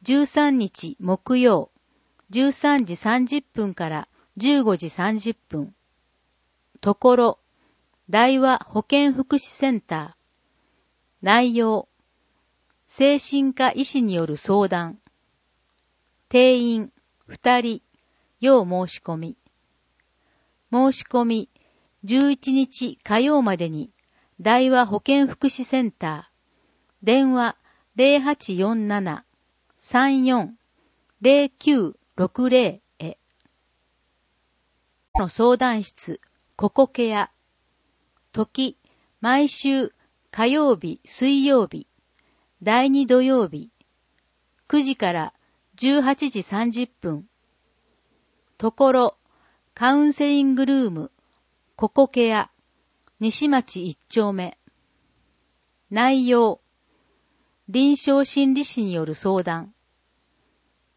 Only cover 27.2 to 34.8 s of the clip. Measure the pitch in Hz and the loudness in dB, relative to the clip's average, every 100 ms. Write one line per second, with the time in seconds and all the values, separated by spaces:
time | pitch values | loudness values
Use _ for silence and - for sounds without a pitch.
27.2 | 269 254 233 - _ _ _ - 269 285 | 2 0 -2 -6 _ _ _ 0 4 4
28.2 | 269 294 - 185 196 226 208 208 185 143 | 0 -4 -6 -4 -2 -2 -2 -4 -4 -8
29.2 | - _ _ _ _ _ - 247 269 269 | -14 _ _ _ _ _ -4 0 2 2
30.2 | 254 247 190 233 _ _ _ _ _ _ | 2 0 -2 -10 _ _ _ _ _ _
31.2 | 247 285 285 - - 277 165 - _ - | 4 4 2 -2 0 2 0 -6 _ -4
32.2 | 185 - 247 254 214 185 _ _ 160 - | -4 -2 2 2 2 -4 _ _ -16 -16
33.2 | _ _ _ _ _ _ _ _ _ _ | _ _ _ _ _ _ _ _ _ _
34.2 | _ _ _ _ _ _ | _ _ _ _ _ _